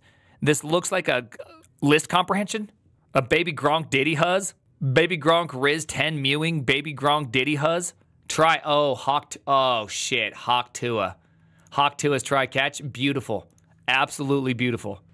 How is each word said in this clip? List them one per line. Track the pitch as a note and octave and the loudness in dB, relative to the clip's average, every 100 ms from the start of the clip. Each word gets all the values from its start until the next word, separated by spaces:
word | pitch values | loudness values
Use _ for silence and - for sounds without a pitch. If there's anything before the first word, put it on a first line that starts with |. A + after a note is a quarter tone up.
| _ _ _ - | _ _ _ -4
this | C#3 D3 | 0 0
looks | D3 F3 F3 | 2 0 0
like | F#3 E3+ | -2 0
a | B2+ A#2 - - - _ - | -2 -2 -14 -20 -20 _ -2
list | C#3+ D3+ - | 4 4 4
comprehension. | F3 F3+ G3 G#3 A3 G#3 _ _ _ _ | 0 2 0 -2 -6 -8 _ _ _ _
A | - | -2
Baby | A#2+ D#3 F3 | 2 2 0
Gronk | C#3+ C#3+ D#3 B2+ | 0 2 2 2
Diddy | C3+ D3 D3+ | 0 2 2
Huzz. | E3+ F#3 F#3+ - _ - C#3 | 2 2 -2 -12 _ -4 0
Baby | B2+ E3+ F3 | 4 2 2
Gronk | C#3+ E3+ E3+ | 2 2 2
Riz | C3 C#3 D#3 D3+ | 0 0 0 -2
ten | D3+ D3 D#3 | -2 -2 0
mewing. | C3+ C#3+ E3 D#3+ | 0 0 0 -2
Baby | B2+ C3+ D3+ | 0 -2 -2
Gronk | C3+ C#3+ D3+ C3+ | -2 0 0 0
Diddy | B2+ C3 D3 | -2 0 0
Huzz. | D#3 E3+ F3 - _ _ - | 0 0 -4 -12 _ _ -8
Try, | - D#3+ D#3 | 2 4 2
oh, | D3+ D3 D3 B2 | 2 2 2 0
Hawk, | - C#3+ - | 0 -2 -2
t-, | - - | -10 0
oh | C#3 C3 A#2 G#2 | 2 2 0 -4
shit, | - - B2 G#2 | -6 -2 -2 -2
Hawk | - - B2 A#2+ | -4 -2 0 -2
Tua. | - B2 A2+ F#2 - _ _ _ _ _ | -6 -4 -2 -2 -6 _ _ _ _ _
Hawk | - C#3+ - | 0 0 0
Tua's | D3 C3+ | 0 0
try | - C#3 B2+ | 0 -2 0
catch, | C3+ C#3 - D3 | 0 -2 -4 -12
beautiful. | A2+ C#3 C#3 - G2+ - _ _ _ - | -4 -2 -2 -4 -6 -8 _ _ _ -2
Absolutely | C3 C#3+ - C#3 C#3 C3 | 0 0 -2 -2 0 0
beautiful. | A#2+ B2 A#2 G#2 G2 _ | -2 -2 -2 -6 -12 _